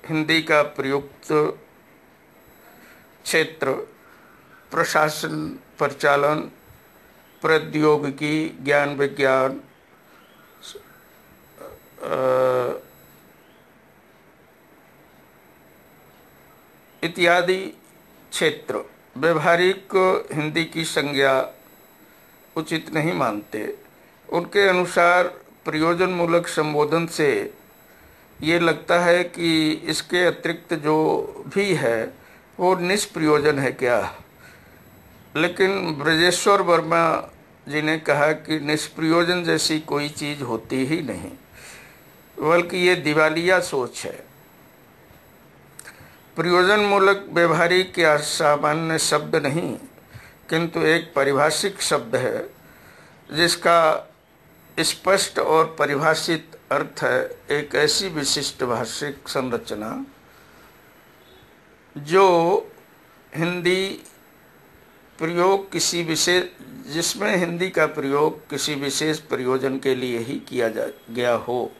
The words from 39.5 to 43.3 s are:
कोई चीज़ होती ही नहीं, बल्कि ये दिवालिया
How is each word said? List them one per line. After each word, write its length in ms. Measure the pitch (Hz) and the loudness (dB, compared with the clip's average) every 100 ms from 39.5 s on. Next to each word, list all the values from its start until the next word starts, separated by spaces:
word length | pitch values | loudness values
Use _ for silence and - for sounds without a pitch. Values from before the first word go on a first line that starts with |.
| 160 - 156 156 | 0 0 -2 -2
कोई 220 | 143 147 | -4 -4
चीज़ 320 | 151 147 147 | -6 -8 -6
होती 420 | 120 113 - 131 131 | -6 -6 -4 -2 0
ही 140 | 160 | -2
नहीं, 280 | 143 92 98 - - - - - - - - - - - | -4 -8 -10 -14 -20 -20 -20 -20 -20 -20 -20 -20 -20 -4
बल्कि 420 | 147 170 170 185 | 2 2 2 2
ये 160 | 180 180 | 2 2
दिवालिया 600 | 147 151 156 | 2 2 2